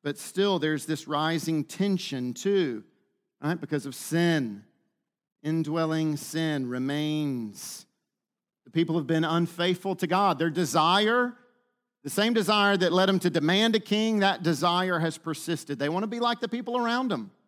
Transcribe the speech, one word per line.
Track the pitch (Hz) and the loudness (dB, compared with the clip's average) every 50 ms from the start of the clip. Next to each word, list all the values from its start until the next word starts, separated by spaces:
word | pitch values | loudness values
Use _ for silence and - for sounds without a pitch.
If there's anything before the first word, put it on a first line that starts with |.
| - | -4
But | 147 143 | -6 -6
still, | - - - - 180 196 202 190 170 | -6 -12 -6 0 0 2 2 2 2
there's | 151 156 156 143 - | 2 0 0 -2 -2
this | 147 156 151 - | -4 -6 -6 -4
rising | 143 151 147 156 160 165 156 - 165 160 151 147 | -4 -2 0 0 0 0 -2 -2 0 -2 -2 -2
tension | - - - 190 202 190 180 - - 147 127 123 123 117 | -4 -4 -2 0 0 0 -2 -2 -6 -6 -6 -6 -6 -6
too, | - - 196 202 196 175 139 117 107 - _ _ _ _ _ _ _ _ _ _ _ | -4 -2 0 2 2 2 0 -2 -6 -10 _ _ _ _ _ _ _ _ _ _ _
right? | 143 151 175 170 | -4 -4 -4 -4
Because | 151 - 156 143 117 | -4 -4 -4 -4 -4
of | 143 127 | -6 -12
sin. | - - - 156 170 170 170 165 151 131 113 101 101 104 _ _ _ _ _ _ _ _ _ _ _ _ _ _ _ | -12 -8 -2 0 2 4 4 2 2 0 -4 -6 -10 -14 _ _ _ _ _ _ _ _ _ _ _ _ _ _ _
Indwelling | - 151 160 160 151 147 156 165 160 160 160 160 160 156 151 | -6 -2 -2 -2 -2 -2 0 -2 0 0 0 0 0 -2 -2
sin | 147 147 - - 160 160 160 151 139 131 | -4 -8 -6 -4 -2 -2 -2 -2 -2 -4
remains. | 120 123 127 131 135 143 147 151 151 151 151 151 143 131 123 113 107 98 - - - - - - _ _ _ _ _ _ _ _ _ _ _ _ _ _ _ _ | -4 -4 -4 -4 -2 -2 -2 -2 -2 -2 -2 -2 -2 -4 -4 -6 -8 -10 -12 -14 -14 -14 -16 -18 _ _ _ _ _ _ _ _ _ _ _ _ _ _ _ _
The | 127 | -4
people | - 160 170 165 160 | -2 -2 0 2 0
have | 165 143 | -2 0
been | 127 165 160 160 | 0 0 0 2
unfaithful | 156 165 170 175 170 - - 175 180 180 180 - 196 185 | 2 2 2 0 0 0 0 0 0 0 0 -2 -6 -4
to | - 190 | -2 -2
God. | 156 180 190 202 196 160 131 | 0 2 2 4 2 2 2
Their | 165 170 | 0 -2
desire, | 147 175 175 131 123 165 156 170 180 202 208 214 233 247 247 247 240 _ _ _ _ _ _ _ _ _ _ _ _ _ _ | 0 0 -2 2 2 2 4 4 4 4 4 4 2 2 0 0 -4 _ _ _ _ _ _ _ _ _ _ _ _ _ _
the | 143 | -4
same | - 196 208 226 240 | 0 2 2 4 2
desire | 226 196 196 214 208 202 202 202 | 2 2 4 4 4 4 4 4
that | 185 185 170 | 4 2 4
led | 165 185 190 | 4 4 4
them | 190 196 180 | 4 4 2
to | - 180 | 2 2
demand | 139 165 147 156 180 196 220 226 220 | 2 2 2 4 4 4 4 4 2
a | 220 | 0
king, | - - 208 214 220 226 220 208 | 0 0 0 0 2 2 2 2
that | 196 196 180 - | 2 2 2 2
desire | 180 165 165 135 156 175 175 180 185 185 180 160 | 0 0 0 2 2 2 2 2 2 2 0 0
has | 165 165 156 | 0 -2 -2
persisted. | - - 160 151 - - 160 165 143 - - 143 | -4 -6 -8 -8 -6 -4 -4 -4 -4 -4 -8 -4
They | 120 143 | -2 -2
want | 147 165 185 214 | -2 0 -2 -2
to | |
be | 214 233 233 | -4 -2 0
like | 240 233 233 233 | 0 0 0 -2
the | 240 - | -4 -4
people | 233 240 226 240 240 | -4 -6 -4 -2 -2
around | 247 240 233 233 247 262 247 | 0 0 0 0 0 0 -2
them. | 196 123 107 95 _ _ _ | -2 -4 -4 -10 _ _ _